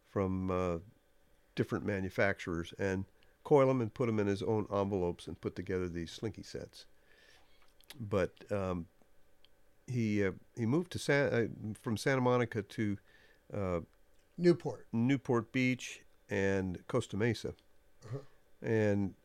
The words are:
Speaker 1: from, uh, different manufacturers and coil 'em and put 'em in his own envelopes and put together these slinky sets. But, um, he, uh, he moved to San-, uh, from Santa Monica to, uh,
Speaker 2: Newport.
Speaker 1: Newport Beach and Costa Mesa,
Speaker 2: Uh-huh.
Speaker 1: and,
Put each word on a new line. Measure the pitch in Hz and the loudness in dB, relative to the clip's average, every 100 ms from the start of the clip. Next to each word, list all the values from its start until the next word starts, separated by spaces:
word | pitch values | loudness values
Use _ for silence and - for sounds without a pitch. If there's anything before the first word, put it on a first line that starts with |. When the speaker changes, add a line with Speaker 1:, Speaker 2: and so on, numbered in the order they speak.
| _ | _
Speaker 1:
from, | 104 95 95 92 | -2 0 0 0
uh, | 92 90 85 101 - _ _ _ _ _ | 0 0 -2 -6 -20 _ _ _ _ _
different | - 113 113 | -4 -2 -2
manufacturers | 101 98 95 - 101 95 - 85 82 - | -2 -4 -2 0 0 0 -4 -4 -6 -4
and | 98 95 98 _ - _ | -2 -2 -4 _ -20 _
coil | - 147 131 | 4 6 6
'em | 131 | 2
and | 110 | -2
put | - 120 | -2 -2
'em | 107 | 0
in | 101 | 0
his | 98 | 0
own | - 110 - | 0 -2 0
envelopes | 101 98 101 87 85 - | 0 0 0 0 -2 -8
and | 85 | -8
put | 107 - | -8 -6
together | 92 92 90 | -4 -4 -2
these | 85 82 | -4 -8
slinky | - 113 90 | -8 -8 -8
sets. | - - 71 - - - _ - - - - - - - - - | -12 -12 -12 -16 -20 -20 _ -20 -20 -20 -20 -20 -20 -20 -20 -12
But, | 107 101 85 - - | -2 0 0 -2 -6
um, | 104 92 90 85 _ - - - - - - - _ - | -2 -2 -2 -6 _ -20 -20 -20 -20 -20 -20 -20 _ -6
he, | 123 110 104 | -2 0 2
uh, | 95 92 - | 2 -2 -8
he | - 113 | -4 0
moved | 151 180 | 0 0
to | - | -4
San-, | - 143 131 | 2 2 4
uh, | 117 110 - 110 104 | 2 0 -2 -8 -6
from | 127 107 | -4 -2
Santa | 143 131 | 2 2
Monica | 123 123 120 113 | 4 4 2 -2
to, | 98 - 107 101 - - - _ - | -4 -2 -2 -2 -8 -20 -20 _ -10
uh, | 104 92 87 - - - - _ - | -4 -2 -2 -4 -14 -20 -20 _ 2
Speaker 2:
Newport. | 175 170 143 104 - | 4 4 0 -8 -4
Speaker 1:
Newport | 117 123 139 - 117 104 | 0 2 2 2 0 2
Beach | 131 127 127 - - - - - | 2 2 2 -4 -14 -20 -20 -4
and | 101 98 98 95 87 - | 0 2 2 0 -4 -2
Costa | 123 - 101 | -2 -2 0
Mesa, | 117 107 - - _ - - - | 0 0 -4 -10 _ -20 -20 -20
Speaker 2:
Uh-huh. | 110 135 - - _ - | -12 -12 -12 -20 _ -8
Speaker 1:
and, | 123 110 107 101 98 - | 0 2 4 2 0 -4